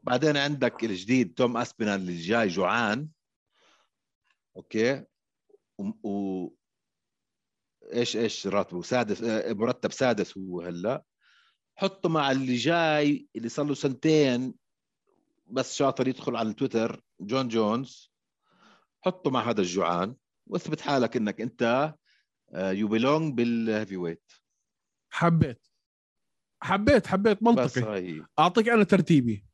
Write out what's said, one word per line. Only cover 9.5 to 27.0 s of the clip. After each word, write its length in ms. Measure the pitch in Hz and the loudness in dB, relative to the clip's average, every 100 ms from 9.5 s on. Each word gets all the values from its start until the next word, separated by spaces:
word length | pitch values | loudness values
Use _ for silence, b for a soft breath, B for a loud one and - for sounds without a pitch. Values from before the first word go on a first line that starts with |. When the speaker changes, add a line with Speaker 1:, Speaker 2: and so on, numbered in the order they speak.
Speaker 1:
مرتب 380 | 104 113 123 101 | -2 -2 -2 -4
سادس 460 | - 131 110 92 98 | 0 0 0 -2 -6
هو 240 | 95 90 | -10 -8
هلأ. 420 | 87 87 98 143 _ _ _ _ _ _ _ - | -8 -6 -4 -4 _ _ _ _ _ _ _ -6
حطه 340 | 190 190 - | -6 -2 -2
مع 220 | 160 139 | 0 0
اللي 240 | 135 131 123 | 0 0 -2
جاي، 720 | 123 170 165 151 147 147 - 113 | 0 2 2 2 2 0 -4 -10
اللي 140 | 117 | -8
صار 160 | - 147 | -4 -4
له 80 | |
سنتين 800 | 135 147 127 160 156 139 123 127 - _ _ _ _ _ _ _ _ _ | -2 -2 0 2 4 4 2 -2 -8 _ _ _ _ _ _ _ _ _
بس 280 | 127 127 - | -6 -6 0
شاطر 320 | 139 131 131 | 0 2 -2
يدخل 280 | 127 - 117 | -2 -4 -2
على 180 | 113 | -4
تويتر، 500 | 104 135 113 113 107 _ _ | -2 -2 0 -2 -6 _ _
جون 260 | 98 131 127 | -4 -2 0
جونز. 680 | 113 107 117 135 - - _ _ _ b b b b b _ - | 0 2 0 -4 -14 -20 _ _ _ b b b b b _ -4
حطه 260 | 180 147 | -2 -2
مع 180 | 131 110 | 0 0
هذا 120 | 107 | 0
الجوعان 540 | 90 90 85 87 98 131 _ _ _ | 0 0 0 0 -2 -6 _ _ _
واثبت 340 | 180 - 151 | -8 -6 -8
حالك 360 | - 143 113 127 | -2 0 0 0
إنك 240 | 107 98 | -4 -4
أنت، 520 | 117 - 117 123 151 151 _ _ _ _ _ | -8 -2 0 0 -2 -6 _ _ _ _ _
آه، 200 | - 95 | -6 -4
you 140 | 95 104 | -2 0
belong 460 | 110 127 156 160 | 0 2 2 0
بالهيفي 640 | 123 120 117 113 107 104 95 | -2 0 0 -2 -2 -4 -6
ويت. 340 | 85 82 _ _ _ _ _ _ _ _ _ | -6 -8 _ _ _ _ _ _ _ _ _
Speaker 2:
حبيت. 540 | - 170 165 156 120 _ _ _ _ _ _ _ _ _ _ | 0 2 4 2 -2 _ _ _ _ _ _ _ _ _ _
حبيت، 440 | - 190 214 277 | -2 0 6 4